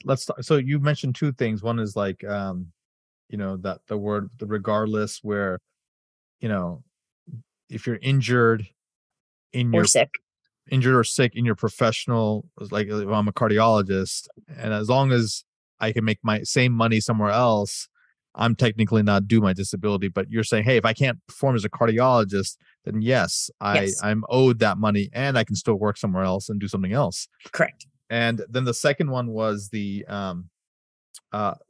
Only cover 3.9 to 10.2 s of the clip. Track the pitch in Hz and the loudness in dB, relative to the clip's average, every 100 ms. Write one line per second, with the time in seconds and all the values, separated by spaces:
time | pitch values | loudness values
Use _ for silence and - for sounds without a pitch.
3.9 | 107 101 104 98 - 104 107 98 107 107 | -6 -2 -2 -4 -8 -6 -4 0 0 0
4.9 | 107 104 - 104 104 98 90 _ _ _ | -2 -2 -6 -4 -2 -2 -4 _ _ _
5.9 | _ _ _ _ _ 113 104 87 87 - | _ _ _ _ _ -4 -4 -4 -8 -16
6.9 | _ _ _ - 117 - _ - 113 - | _ _ _ -20 -18 -18 _ -16 -10 -6
7.9 | 113 131 135 117 123 117 113 104 _ _ | -4 0 0 2 4 4 4 -2 _ _
8.9 | _ _ _ _ _ _ 123 120 113 - | _ _ _ _ _ _ -4 0 2 4
9.9 | - - - | 4 2 -2